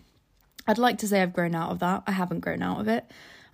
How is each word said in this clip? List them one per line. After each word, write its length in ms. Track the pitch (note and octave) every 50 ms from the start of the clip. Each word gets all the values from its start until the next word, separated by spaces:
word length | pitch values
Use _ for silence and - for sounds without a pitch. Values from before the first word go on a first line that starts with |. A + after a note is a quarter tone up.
| - _ _ _ _ _ _ _ _ _ _ - -
I'd 100 | - G#3+
like 220 | A3+ B3 B3 A#3 A3+
to 80 | A3
say 160 | G3+ G3+ G3 F#3
I've 100 | F3+ F3+
grown 220 | F3+ F3 E3+ E3+
out 160 | E3 E3 E3
of 80 | E3+ F3
that. 240 | F3+ F3 F#3+ - -
I 60 | -
haven't 300 | G3 F#3+ F3+ F3+ E3+ F3
grown 200 | - E3+ E3 E3+
out 180 | F3 F3+ F#3 -
of 80 | G#3
it. 240 | G#3+ A3+ A#3+ - - - - - - - - - -